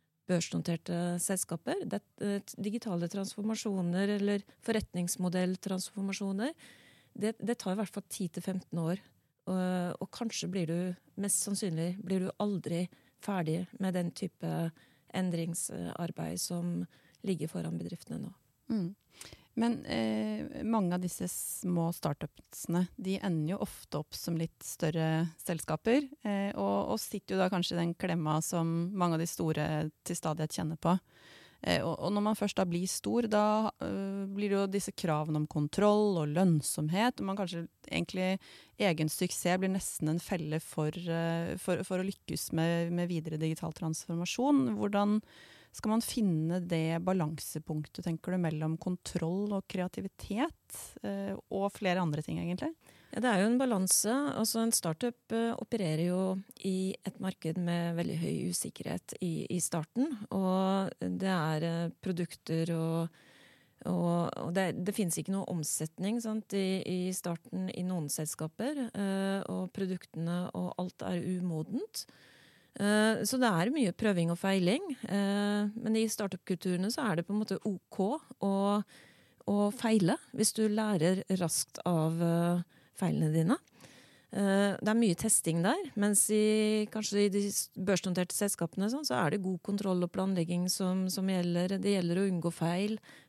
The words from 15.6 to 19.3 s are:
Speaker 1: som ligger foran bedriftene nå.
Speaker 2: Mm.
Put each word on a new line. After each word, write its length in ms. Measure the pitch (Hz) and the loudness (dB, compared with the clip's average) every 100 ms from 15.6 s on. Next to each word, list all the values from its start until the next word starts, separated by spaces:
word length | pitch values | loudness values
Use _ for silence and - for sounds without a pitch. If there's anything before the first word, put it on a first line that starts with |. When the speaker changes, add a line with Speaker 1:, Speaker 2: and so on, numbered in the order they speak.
| - - 175 - 170 - 165 175 | -6 -6 -6 -4 -6 -4 -4 -4
Speaker 1:
som 440 | - 175 175 170 175 - _ _ - | -4 -2 -2 -2 -4 -10 _ _ -4
ligger 240 | 175 156 | -2 -2
foran 280 | 175 160 165 | -4 -4 -4
bedriftene 400 | 170 170 - - - | -6 -10 -10 -10 -10
nå. 60 | - _ _ - | -14 _ _ -6
Speaker 2:
Mm. 240 | 220 175 202 _ - - | -2 -2 -6 _ -20 -20